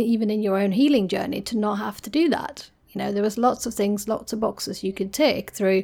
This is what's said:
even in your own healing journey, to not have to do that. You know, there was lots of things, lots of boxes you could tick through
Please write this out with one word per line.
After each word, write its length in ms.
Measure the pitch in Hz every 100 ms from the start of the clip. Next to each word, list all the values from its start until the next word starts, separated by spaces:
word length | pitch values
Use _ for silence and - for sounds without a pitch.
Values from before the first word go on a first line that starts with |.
| 233
even 160 | 226 220
in 120 | 214
your 160 | 208 190
own 140 | 202
healing 360 | 190 285 277 185
journey, 320 | 190 196 285
to 160 | - 233
not 180 | 208 208
have 240 | 214 202
to 60 | 220
do 200 | 294 330
that. 400 | - - - - _ _
You 100 | 196
know, 120 | 202
there 120 | 202
was 140 | 214 208
lots 280 | 240 - 240
of 80 |
things, 340 | 220 202 208 220
lots 260 | 220 -
of 60 | 220
boxes 440 | 220 202 - 196
you 80 | 190
could 220 | 196 196
tick 380 | - 294 - -
through 320 | - 190 190